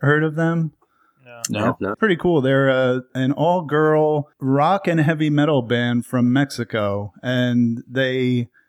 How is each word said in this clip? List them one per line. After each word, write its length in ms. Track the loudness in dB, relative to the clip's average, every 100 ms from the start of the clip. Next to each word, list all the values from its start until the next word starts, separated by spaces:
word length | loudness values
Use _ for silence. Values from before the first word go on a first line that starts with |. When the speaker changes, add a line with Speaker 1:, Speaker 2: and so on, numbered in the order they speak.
Speaker 1:
heard 220 | 2 2
of 100 | 2
them? 400 | 0 0 0 -4 -6 _ _ _ _
Speaker 2:
No. 180 | -20 -12 -6
Speaker 3:
No. 160 | -2 -2
Speaker 4:
Have 160 | -2
not. 160 | -4 -4
Speaker 1:
Pretty 180 | -4 -2
cool. 240 | 0 2
They're, 280 | 2 2 2
uh, 300 | 2 0 -2 -6 -4
an 160 | -2
all-girl 960 | 0 0 0 -2 0 2 2 2 0 -4 -6
rock 480 | -2 2 2 0 0
and 120 | 0
heavy 300 | 2 0 0
metal 320 | 2 2 2
band 440 | 0 0 0 0 -2
from 260 | 0 2
Mexico, 800 | 2 0 -4 -4 -2 -2 -2 -6 -8
and 600 | -4 0 0 2 0 -2 -6
they 600 | -2 -2 0 0 0 -4 _